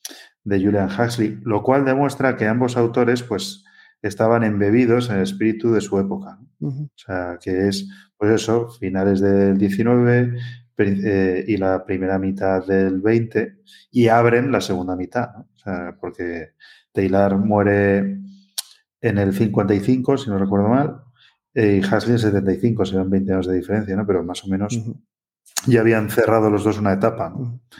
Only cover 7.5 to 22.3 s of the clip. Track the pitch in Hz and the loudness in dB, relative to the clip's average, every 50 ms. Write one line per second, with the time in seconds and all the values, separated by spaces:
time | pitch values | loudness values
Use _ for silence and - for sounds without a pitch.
7.5 | 92 92 98 101 98 98 - - - - - _ _ - 104 107 113 104 - 110 | -2 0 0 0 0 -4 -8 -14 -18 -20 -20 _ _ -2 2 2 2 2 2 0
8.5 | 113 120 117 117 - - 101 92 95 95 98 101 98 95 101 98 98 98 98 98 | 0 0 -2 -4 -10 -8 -8 -4 -2 0 0 2 2 2 2 2 4 4 4 4
9.5 | 98 98 104 98 98 101 113 120 123 123 120 120 120 123 123 123 - - - - | 2 2 2 0 0 0 2 2 4 4 4 4 4 2 2 0 -4 -8 -10 -12
10.5 | - - _ _ _ - 107 98 98 98 98 110 98 95 95 92 92 95 98 113 | -14 -18 _ _ _ -2 0 0 0 0 0 0 0 2 2 0 0 -2 -2 -2
11.5 | 107 95 95 95 95 92 - - 95 92 92 95 95 95 95 98 98 98 98 95 | -2 0 0 0 0 -2 -2 -4 -6 -4 -2 -2 -2 -2 -2 -4 -4 -2 -2 0
12.5 | 95 95 92 98 95 95 95 95 95 92 98 110 117 117 113 117 - 107 - - | 0 -2 0 0 0 2 2 0 0 0 2 2 2 2 0 -2 -4 -4 -4 -4
13.5 | - _ _ _ - - _ _ - 123 117 113 113 120 117 117 120 120 131 139 | -8 _ _ _ -20 -20 _ _ 0 2 4 6 6 6 4 4 4 2 2 2
14.5 | 120 98 - - 95 90 90 90 92 90 90 - - 123 120 - - 113 - _ | 0 -2 -2 -2 -4 -4 -4 -6 -6 -8 -8 -6 -6 -6 -6 -8 -10 -18 -20 _
15.5 | _ _ - 101 92 87 87 87 82 - 92 87 87 - 87 85 85 82 78 - | _ _ -12 -10 -8 -8 -10 -12 -14 -12 -12 -12 -10 -8 -8 -8 -8 -10 -12 -16
16.5 | _ _ _ - - _ _ _ - 98 98 92 95 98 101 98 98 98 101 107 | _ _ _ -20 -20 _ _ _ -4 -2 -2 0 2 2 2 2 2 0 0 2
17.5 | 104 104 101 101 101 101 101 101 98 98 98 - - - - - - - _ _ | 2 2 2 2 2 2 2 2 2 0 0 -2 -6 -8 -12 -16 -20 -20 _ _
18.5 | - - - - _ _ _ _ _ _ - 117 104 101 98 98 95 101 113 113 | -14 -14 -14 -16 _ _ _ _ _ _ -2 -2 0 2 0 0 2 0 0 0
19.5 | 117 110 101 98 104 95 98 127 127 127 123 143 139 131 - 110 101 95 98 98 | 0 0 2 2 2 0 2 0 0 0 0 0 -2 -2 -2 -4 -2 -2 -2 0
20.5 | 101 101 101 110 123 135 147 156 - - - _ _ _ _ _ _ _ _ _ | 0 0 2 2 2 2 0 -2 -4 -10 -18 _ _ _ _ _ _ _ _ _
21.5 | - 131 110 104 101 95 95 98 113 104 104 113 120 107 107 104 | -2 0 2 2 4 2 2 2 0 0 2 2 0 2 2 2